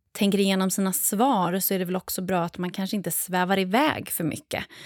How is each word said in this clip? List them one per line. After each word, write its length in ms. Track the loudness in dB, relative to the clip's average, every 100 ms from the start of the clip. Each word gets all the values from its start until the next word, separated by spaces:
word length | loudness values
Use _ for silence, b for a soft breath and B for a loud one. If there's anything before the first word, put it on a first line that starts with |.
| _
tänker 280 | 0 2 4
igenom 320 | 2 2 2
sina 220 | 0 0
svar 680 | 0 0 2 2 4 2 0
så 140 | 0
är 60 | 0
det 60 | 0
väl 100 | -4
också 260 | -4 -6
bra 220 | -2 -2
att 140 | -2 -4
man 140 | -6
kanske 240 | -4 -4 -2
inte 160 | -2
svävar 480 | -4 -2 0 2 2
iväg 500 | 2 2 2 0 -4
för 140 | -4
mycket 420 | -2 -4 -6 -8 -8 B